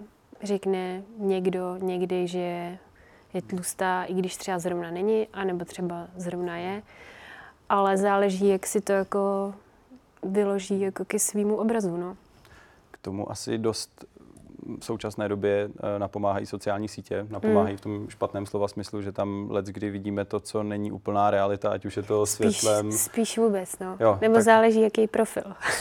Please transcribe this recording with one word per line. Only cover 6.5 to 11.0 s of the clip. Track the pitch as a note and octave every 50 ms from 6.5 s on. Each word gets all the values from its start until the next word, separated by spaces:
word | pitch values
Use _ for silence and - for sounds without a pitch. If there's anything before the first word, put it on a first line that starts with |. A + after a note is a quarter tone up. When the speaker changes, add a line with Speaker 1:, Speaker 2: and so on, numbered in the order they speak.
| E3+ F3
Speaker 1:
je. | F3 F#3 G3 G#3 - - - - - - - - - - - - - - - _ _ -
Ale | G3+ G3+ G3 G3 G3 F#3+
záleží, | G3 G3+ G3 G3 G3+ G3+ F#3+ F#3 G3+ G3+
jak | G3 F#3+ - -
si | - G#3+
to | - - G3+
jako | G3 F#3+ - - G3+ G3 G3 G3 G3 G3 G3+ G3+ G3+ - _ _ _ _ _ C4 B3+ _ _ _ - -
vyloží | F#3+ F#3+ G#3 G#3 G3 G3+ G3+ F#3+ - G3+ F#3+
jako | G3 F#3+ F#3+ -